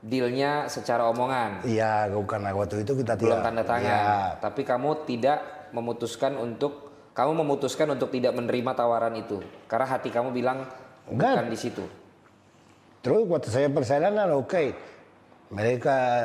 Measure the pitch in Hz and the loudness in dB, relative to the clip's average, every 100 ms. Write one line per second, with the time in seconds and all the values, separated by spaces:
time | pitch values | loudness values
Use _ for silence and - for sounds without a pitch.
0 | 110 131 123 127 139 147 135 - 113 117 | -4 0 0 0 0 0 -2 -6 0 2
1 | 117 117 127 131 113 98 123 110 110 107 | 2 2 0 0 -2 -4 -2 2 2 2
2 | 107 101 98 110 101 98 101 107 107 135 | 2 0 -2 -2 -2 -2 -2 -2 -2 -2
3 | 123 110 113 117 110 113 110 117 123 113 | 0 2 4 4 2 0 0 0 2 2
4 | 104 104 95 - 107 117 135 123 139 151 | 4 2 0 -2 -6 -4 -2 0 0 -2
5 | - 120 123 151 - - - 120 117 113 | -4 0 2 2 -2 -14 -10 -6 -4 -4
6 | 120 - 135 139 117 113 143 143 - - | -6 -2 -2 -2 -6 -2 -4 -4 -18 -20
7 | - - 131 160 151 139 131 - 156 135 | -12 0 0 2 2 0 0 0 0 2
8 | 127 131 123 120 120 123 120 123 120 117 | 0 0 0 0 0 0 0 0 2 2
9 | 113 113 104 101 90 - - 113 131 131 | 0 -2 -6 -6 -8 -16 -4 -2 0 0
10 | 131 113 123 123 123 131 135 - - - | -2 -2 -2 0 -2 -2 -8 -14 -20 -20
11 | - 113 214 269 117 113 120 - 90 - | -8 0 2 2 0 -4 -6 -6 -10 -12
12 | - - - - _ _ - - - - | -20 -20 -20 -20 _ _ -20 -20 -20 -6
13 | 123 185 220 165 - 110 143 143 123 143 | 2 2 4 0 0 2 2 2 2 2
14 | 170 208 196 143 120 185 143 - - - | 4 2 2 2 0 0 0 -2 -14 -20
15 | - - - - - 101 110 123 147 135 | -20 -20 -20 -20 -12 -2 0 2 2 2
16 | 127 120 | 4 2